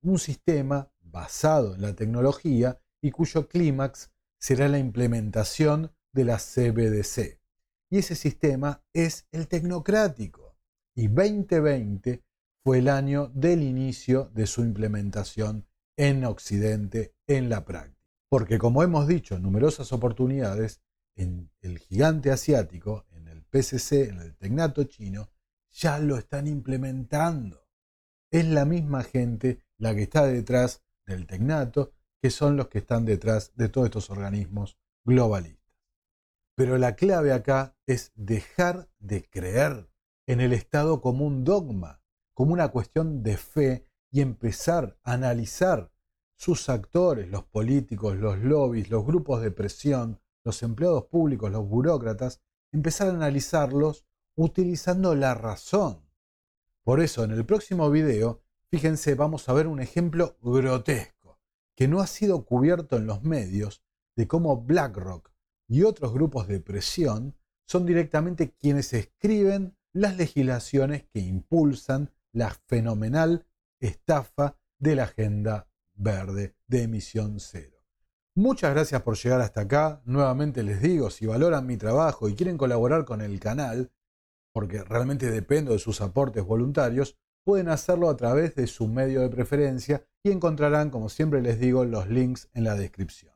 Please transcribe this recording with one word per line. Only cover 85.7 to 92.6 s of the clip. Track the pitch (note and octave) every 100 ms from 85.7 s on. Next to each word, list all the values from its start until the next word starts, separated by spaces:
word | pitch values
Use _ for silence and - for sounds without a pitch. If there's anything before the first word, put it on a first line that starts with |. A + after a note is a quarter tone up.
de | G#2+
sus | A#2 G#2
aportes | G2+ F2+ C#3 A2+ F#2+
voluntarios, | A2+ B2 C#3+ B2+ A#2+ C#3 _ _ _
pueden | - G3+ E3+
hacerlo | D3+ - F3 E3+
a | B2+
través | A#2+ C3+ E3 C#3
de | A#2+
su | - A2
medio | A#2 C3+ C3
de | B2+
preferencia | A#2 B2 C#3+ C#3+ B2+ B2+ C#3+ _ _
y | G3+
encontrarán, | F#3+ E3 D3+ D3 D3 D3+
como | B2 G#2+
siempre | - D#3 C#3+
les | B2 A2+
digo, | B2+ B2+
los | B2 A2+ F#2+
links | A#2+ B2+ B2+ -
en | A#2+